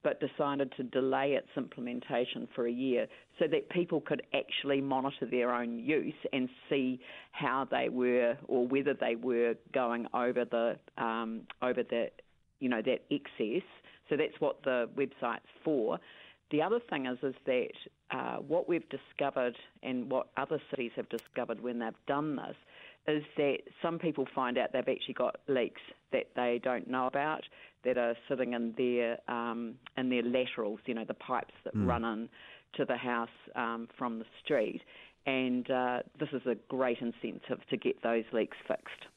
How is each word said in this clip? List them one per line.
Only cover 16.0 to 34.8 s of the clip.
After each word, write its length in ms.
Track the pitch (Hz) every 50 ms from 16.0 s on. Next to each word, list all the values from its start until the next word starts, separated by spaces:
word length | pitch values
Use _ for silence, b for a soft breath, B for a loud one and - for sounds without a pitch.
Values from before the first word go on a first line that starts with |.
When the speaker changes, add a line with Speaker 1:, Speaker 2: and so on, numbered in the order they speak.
| B B B B B B B B B _
Speaker 1:
The 100 | - 147 156
other 180 | 185 220 240 233 -
thing 160 | 180 151 131
is, 100 | 127 127 123 -
is 120 | 135 127 - -
that, 220 | - 127 127 117 - - - - - _ _ _ _
uh, 280 | 123 127 123 120 123 -
what 300 | - 139 151 175 - -
we've 200 | 175 160 - -
discovered 680 | - 139 - - - - 143 139 - 139 127 123 117 - - - _ - -
and 260 | 127 131 127 120 131
what 200 | 131 131 - - _
other 240 | - 135 - 160 147 - -
cities 200 | - - 120 117 -
have 120 | - 113 -
discovered 520 | - 113 - - _ - 120 113 117 107
when 180 | 110 123 120 120
they've 140 | 117 113 - - _ -
done 260 | 143 143 151 156 143
this 220 | 123 - - - - - B B B B B B B B
is 160 | - 151 151 151 - -
that 220 | - 147 143 131 - - - - -
some 200 | - 170 165 165
people 260 | - 165 147 - 135 123 -
find 240 | - 131 123 123 127
out 140 | 120 - -
they've 160 | 127 120 123
actually 260 | 131 - - - 120
got 220 | - 127 - - - _
leaks 340 | - 139 131 117 - - - - - - _ _ _
that 160 | - 180 - - -
they 260 | - 123 123 120 120
don't 280 | - 127 127 117 - -
know 160 | 127 127 127
about 380 | 127 - 143 143 151 156 - - - B B B B B B -
that 120 | 123 127
are 200 | 123 120 117 120 - - -
sitting 240 | 143 123 127 120 120
in 220 | 117 117 113 110
their, 400 | - 127 123 123 120 120 117 117 - - -
um, 480 | 123 117 117 120 113 117 120 113 113 - - - _
in 120 | - 131 127
their 140 | 127 120 113
laterals, 560 | 120 120 131 127 127 - - 113 104 110 107 -
you 80 | - 120
know, 100 | 113 113
the 100 | - -
pipes 400 | - - - 127 120 - - - - -
that 100 | - -
Speaker 2:
Mm. 100 | - 143
Speaker 1:
run 180 | - 123 117 113
in 240 | 117 110 107 117 120 B B B B B B B B -
to 120 | - 139
the 120 | 117 127
house, 320 | 120 123 127 123 117 117 117 - - - - -
um, 320 | 123 123 113 117 117 117 117 -
from 220 | - 135 123 113 113
the 80 | 113 - - - -
street. 400 | - 156 127 107 - - 80